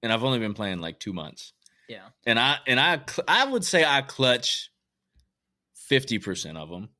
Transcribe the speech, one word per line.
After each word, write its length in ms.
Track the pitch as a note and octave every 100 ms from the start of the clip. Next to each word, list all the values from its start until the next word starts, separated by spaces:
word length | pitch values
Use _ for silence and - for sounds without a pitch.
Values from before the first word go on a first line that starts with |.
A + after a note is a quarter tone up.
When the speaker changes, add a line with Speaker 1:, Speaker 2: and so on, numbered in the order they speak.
Speaker 1:
and 100 | A2+
I've 100 | A2
only 140 | B2+ B2+
been 160 | A2
playing, 260 | G2+ G#2 F2+
like, 200 | E2 E2
two 120 | -
months. 400 | F2+ D2+ - - _ _ _ _
Speaker 2:
Yeah. 200 | A2 F#2+ _
Speaker 1:
And 140 | - A2+
I, 200 | B2+ D3 -
and 120 | B2+
I 220 | D3+ E3 C3+
cl-, 180 | - -
I 180 | F#3+
would 200 | C#4 B3+
say 200 | F3+ F3+
I 180 | D#3+ C#3
clutch 680 | C3+ - C3 B2 - - - _ _ _ _ _ _ _ _ _ _
fifty 440 | - - C#3 C3+ A2
percent 380 | G2+ F2 D#2+ D#2+
of 160 | D#2
'em. 160 | F2 G#2+ _